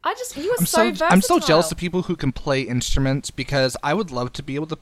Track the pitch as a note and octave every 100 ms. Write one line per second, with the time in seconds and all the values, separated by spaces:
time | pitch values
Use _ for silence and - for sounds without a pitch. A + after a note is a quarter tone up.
0 | - A#4 B4 - E4+ A#4+ - E4 E4 -
1 | F3 F#3 G3 F4 - D#3+ E3 E3 F3+ F3+
2 | F3+ F3 D3 - - C3+ A#2 B2 - -
3 | C3+ C#3 - - B2+ C#3+ C3 - C#3+ F3
4 | G3 B2 B2 - C#3+ C#3+ D#3 D#3